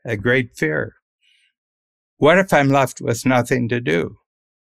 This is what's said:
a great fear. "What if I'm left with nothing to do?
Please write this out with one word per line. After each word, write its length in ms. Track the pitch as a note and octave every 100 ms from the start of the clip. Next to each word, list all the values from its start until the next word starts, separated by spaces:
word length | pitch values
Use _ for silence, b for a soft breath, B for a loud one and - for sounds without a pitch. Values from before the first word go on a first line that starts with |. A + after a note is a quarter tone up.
a 120 | B2 A2
great 380 | A#2+ B2+ B2 -
fear. 380 | D#3 D3+ - - _ _ _ _ _ _ _ _ _ _ _ -
"What 200 | C#3 F3+
if 140 | F#3
I'm 160 | D#3 C#3
left 320 | C#3 C3 -
with 260 | B2 A#2 B2+
nothing 420 | B2+ A#2+ B2+ A#2+
to 120 | B2
do? 380 | B2 E2+ G2 A2+ _ _ _ _ _ _